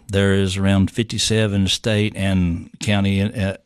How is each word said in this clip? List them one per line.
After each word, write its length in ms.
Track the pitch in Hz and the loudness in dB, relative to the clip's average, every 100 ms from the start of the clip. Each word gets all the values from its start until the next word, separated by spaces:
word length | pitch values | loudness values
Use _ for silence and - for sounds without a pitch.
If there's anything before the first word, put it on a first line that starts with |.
| - | -4
There 260 | 98 98 98 | 0 2 2
is 240 | 98 95 | 0 0
around 320 | 98 98 95 | 2 4 2
fifty-seven 800 | - 113 107 - 110 110 98 95 | 0 -4 -2 -2 0 0 2 0
state 460 | - - 107 107 - | -2 -2 0 0 -2
and 520 | 98 92 90 85 85 - | 0 2 0 -2 -8 -10
county, 420 | - 101 98 98 | -2 0 2 0
uh, 340 | 101 - 98 95 | -2 -2 -4 -4